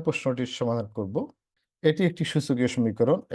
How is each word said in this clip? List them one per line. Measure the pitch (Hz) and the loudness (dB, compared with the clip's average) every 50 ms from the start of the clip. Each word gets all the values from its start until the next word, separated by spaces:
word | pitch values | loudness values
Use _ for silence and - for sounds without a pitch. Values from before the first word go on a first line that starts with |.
| 160 | 2
প্রশ্নটির | 160 147 - - 135 127 127 123 123 - - | 0 0 0 0 -2 -2 -2 -4 -4 -4 -4
সমাধান | 131 120 117 117 104 107 110 | -2 0 0 -2 -4 -4 -6
করব। | 113 104 95 110 170 277 - - _ _ _ _ _ _ _ _ _ - 156 | -6 -6 -4 -4 -4 -6 -6 -10 _ _ _ _ _ _ _ _ _ 2 2
এটি | 156 156 185 165 | 4 4 2 0
একটি | 170 - 165 - | 0 -2 -4 -2
সূচকীয় | - 156 - - 135 120 127 120 - | 0 0 0 0 2 2 2 2 2
সমীকরণ | 127 117 110 104 - 117 123 170 208 - - | 2 0 0 2 2 2 2 2 0 -2 -2